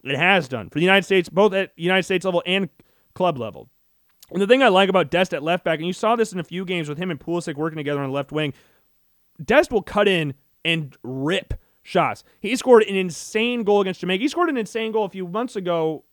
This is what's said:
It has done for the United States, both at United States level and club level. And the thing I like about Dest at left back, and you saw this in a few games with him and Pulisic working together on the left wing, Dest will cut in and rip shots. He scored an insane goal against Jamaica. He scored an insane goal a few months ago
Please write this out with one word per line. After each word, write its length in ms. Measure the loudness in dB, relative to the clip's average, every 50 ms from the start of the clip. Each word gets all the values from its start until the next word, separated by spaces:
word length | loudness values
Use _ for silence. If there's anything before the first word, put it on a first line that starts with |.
| -6
It 120 | -4 -2
has 300 | 0 4 4 4 4 2
done 220 | -2 -6 -8 -8 -6
for 100 | -2 0
the 60 | 2
United 200 | 4 4 4 4
States, 260 | 2 0 0 0 0
both 240 | 2 2 2 4 2
at 180 | 0 -4 -4 _
United 260 | -4 -2 0 0 0
States 240 | 0 0 -2 -2 0
level 160 | 0 -2 0 0
and 240 | 0 0 0 0 -4 _ _ -20 _ _ _ _ _ _
club 240 | -2 -2 -2 0 -2
level. 320 | -6 -8 -10 -14 -20 _ _ _ _ _ _ _ _ _ _ _ -20 _
And 120 | -2 -2
the 40 | 4
thing 160 | 4 4 6
I 60 | 6 6
like 220 | 6 6 4 4
about 200 | 4 2 2 2
Dest 220 | 2 0 0 0
at 100 | -2 -6
left 220 | -2 -2 -2 -2 _
back, 140 | -2 -2 -2
and 80 | -2
you 80 | -6 -4
saw 220 | -2 0 0 2
this 180 | 2 0 -2 -2
in 60 | -8
a 40 | -8
few 220 | -6 -8 -8 -6
games 220 | -4 -4 -4 -4 -6
with 100 | -6 -6
him 120 | -6 -6
and 80 | -6 -8
Pulisic 360 | -6 -6 -6 -4 -4 -6 -6
working 240 | -4 -6 -6 -4 -6
together 220 | -4 -4 -4 -2
on 80 | -4 -4
the 60 | -4
left 160 | -6 -6 -4
wing, 220 | -4 -4 -4 -4 -6 _ _ _ _ _ _ _ _ _ _ _ _ _ _ _ _ -16
Dest 300 | -2 4 4 4 4 4
will 100 | 0 -2
cut 240 | -2 0 0 2 4
in 280 | 4 4 2 0 -2 -6 _ _ _ _ _ _
and 300 | 0 0 0 -2 -8 -12 _
rip 520 | -12 -10 -6 -4 -2 -2 -2 -4 -4 _ -12 -12 _ _ _ _ _
shots. 400 | -2 0 2 2 2 -2 -6 -14 _ _ _
He 160 | -4 -4 -4
scored 260 | -2 4 6 6 6
an 140 | 6 4 -2
insane 680 | -2 -2 -4 -6 -10 -14 -6 -4 -2 -2 -2 -2 -2
goal 180 | 0 2 2 2
against 200 | 2 0 -4 -4
Jamaica. 220 | -2 -2 -2 0
He 40 | -2
scored 220 | -2 0 0 0 0
an 80 | 0
insane 340 | -2 -4 -4 -6 -6 -6 -2
goal 140 | -2 -2 -2
a 40 | -2
few 200 | -6 -8 -8 -6
months 260 | -4 -6 -6 -4 -6
ago 500 | -6 -4 -2 -2 0 0 -2 -4 -6 _ _